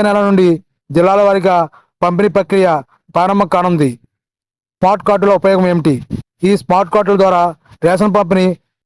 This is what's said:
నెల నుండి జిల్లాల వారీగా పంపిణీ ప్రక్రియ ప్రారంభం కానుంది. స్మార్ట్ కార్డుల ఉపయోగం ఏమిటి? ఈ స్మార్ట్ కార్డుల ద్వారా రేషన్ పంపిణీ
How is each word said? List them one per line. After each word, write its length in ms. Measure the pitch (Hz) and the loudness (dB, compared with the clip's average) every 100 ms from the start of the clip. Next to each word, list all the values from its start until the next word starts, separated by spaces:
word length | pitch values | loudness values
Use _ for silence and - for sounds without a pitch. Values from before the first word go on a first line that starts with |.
| 208 | 0
నెల 140 | 202 202 | 0 0
నుండి 200 | 196 180 165 _ _ - 143 | 2 2 0 _ _ -6 0
జిల్లాల 240 | 180 196 202 | 2 2 2
వారీగా 280 | 196 185 175 160 _ _ - 175 | 0 0 0 -2 _ _ -6 -4
పంపిణీ 260 | 175 208 196 | 0 -2 -2
ప్రక్రియ 300 | 185 196 185 156 131 _ _ 170 | -2 0 0 0 -4 _ _ -4
ప్రారంభం 340 | 185 202 185 180 | -2 0 -2 -2
కానుంది. 360 | 180 170 139 120 _ _ _ _ _ _ _ - | 0 0 -2 -4 _ _ _ _ _ _ _ -4
స్మార్ట్ 220 | 185 202 - | -2 -2 0
కార్డుల 240 | 202 202 190 | 0 2 2
ఉపయోగం 260 | 196 190 185 | 2 0 0
ఏమిటి? 220 | 175 156 127 - - - - 185 | 0 0 -2 -6 -14 -14 -6 -2
ఈ 40 | 202 | -2
స్మార్ట్ 320 | - 180 190 | 0 -2 0
కార్డుల 220 | 214 202 202 | -2 0 2
ద్వారా 200 | 190 180 175 160 _ - 165 | 2 2 0 -4 _ -4 -2
రేషన్ 280 | 180 208 196 | 0 0 0
పంపిణీ 300 | 180 190 185 170 _ _ | 0 0 0 -4 _ _